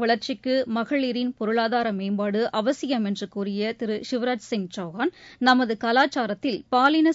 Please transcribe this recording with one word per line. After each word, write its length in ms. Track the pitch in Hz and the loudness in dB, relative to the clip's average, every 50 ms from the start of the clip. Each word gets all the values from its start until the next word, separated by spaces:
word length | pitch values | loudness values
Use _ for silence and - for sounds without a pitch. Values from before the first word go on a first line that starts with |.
| 240 | 4
வளர்ச்சிக்கு 540 | 233 233 220 - - 262 - - 262 254 262 254 - 226 | 2 2 0 0 -6 -8 -4 -2 0 0 0 0 0 -2
மகளிரின் 580 | 226 226 - 294 277 269 247 226 247 247 247 254 | -4 -2 0 0 0 0 0 -2 -2 -2 -4 -4
பொருளாதார 560 | - 214 208 226 233 226 226 240 240 233 226 202 | -4 -4 -2 0 0 0 2 0 0 0 0 -2
மேம்பாடு 500 | 190 190 196 208 202 208 208 202 214 233 - - | -2 -2 -2 -2 0 0 0 0 0 0 0 0
அவசியம் 540 | 220 208 247 294 - - 254 277 233 214 196 | -2 0 0 -2 -2 -2 -2 0 0 0 -2
என்று 180 | 202 196 208 202 | -2 -4 -6 -8
கூறிய 460 | - 208 196 202 196 202 208 220 226 - 247 | -6 -6 -6 -4 -2 -2 -2 -4 -4 -4 -4
திரு 160 | 208 214 214 - - | -4 -4 -4 -4 -4
சிவராஜ் 380 | 262 240 233 247 254 233 - - | -4 -2 -2 -2 -4 -4 -4 -6
சிங் 220 | 240 208 190 175 - 208 | -4 -4 -4 -6 -8 -8
சௌஹான், 360 | 180 170 160 202 254 359 - - - - - - | -10 -8 -4 -2 -2 -2 -4 -6 -20 -20 -8 0
நமது 360 | 247 254 254 254 254 214 226 208 - | 4 4 4 4 4 0 -2 -2 0
கலாச்சாரத்தில் 760 | 233 233 254 285 302 - 277 233 190 202 202 - 277 208 - - - | 2 4 4 2 2 2 -2 -2 -2 -4 -4 -2 -4 -4 -4 -4 0
பாலின 460 | 262 247 262 277 311 320 311 330 311 | 2 4 4 4 4 6 4 4 4